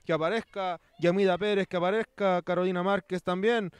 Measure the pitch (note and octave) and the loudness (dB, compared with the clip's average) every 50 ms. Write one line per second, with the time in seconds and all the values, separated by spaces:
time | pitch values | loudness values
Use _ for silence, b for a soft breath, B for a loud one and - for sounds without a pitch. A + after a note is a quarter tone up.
0 | _ - E3 D3+ D#3+ E3+ G#3+ A3+ - - - G3+ F#3+ F#3 E3+ - _ _ _ - | _ -4 -2 0 0 -2 -2 -4 -6 -8 -8 -6 -6 -6 -6 -8 _ _ _ 0
1 | D3+ E3+ F3+ G3 G3+ F#3 F3 F3 G3+ G#3 G#3 G3 F3+ - - F3 E3+ F3+ G3+ A3+ | 0 2 4 4 4 2 2 2 0 0 0 0 0 -2 -2 -2 0 0 0 0
2 | G#3+ - _ - G3+ F#3+ F3+ F3 E3+ - F3 F3 F3+ F#3+ F#3 F3 F3 G3 G3+ F#3+ | -2 -4 _ -2 0 0 0 0 0 -2 -2 0 0 0 0 0 0 0 0 -2
3 | - - F#3 F3 - F#3 F3+ F#3 G3 A3+ A#3+ A3+ G3+ E3 - | -2 -4 -6 -4 -4 -4 -2 0 2 2 2 0 -2 -4 -8